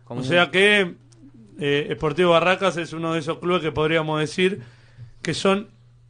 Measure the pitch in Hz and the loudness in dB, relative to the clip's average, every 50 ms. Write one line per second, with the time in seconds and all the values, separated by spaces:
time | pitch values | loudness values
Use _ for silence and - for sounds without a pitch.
0 | _ - 117 123 127 131 165 175 175 170 170 185 196 208 208 208 190 175 180 - | _ -12 -10 -8 -4 2 2 2 2 4 2 2 4 4 4 2 2 -2 -6 -12
1 | - - - - - - - - 113 - - - 156 143 143 143 156 143 143 - | -20 -20 -20 -20 -20 -20 -20 -20 -20 -20 -10 -6 -2 0 0 0 -2 -4 -4 -4
2 | 160 151 143 160 185 175 165 165 165 175 190 185 196 185 143 170 165 - 156 160 | -4 -2 0 2 4 4 4 4 4 2 2 2 0 -2 -2 -2 -6 -8 -8 -6
3 | 165 165 160 165 139 156 160 - 165 175 185 180 156 156 123 147 156 156 160 165 | -4 -4 -4 -2 -4 -4 -6 -4 -2 -2 0 0 0 -2 -2 -2 0 0 0 0
4 | 156 156 156 151 156 147 - - 180 185 202 - - - - - - - - - | 0 0 -2 -2 -2 -2 0 0 0 2 0 -2 -8 -16 -20 -20 -20 -20 -20 -20
5 | - - - - - 170 151 - - 196 190 202 - - - _ _ _ _ _ | -20 -20 -16 -10 -8 -6 -4 0 2 2 2 0 -2 -8 -16 _ _ _ _ _
6 | _ _ | _ _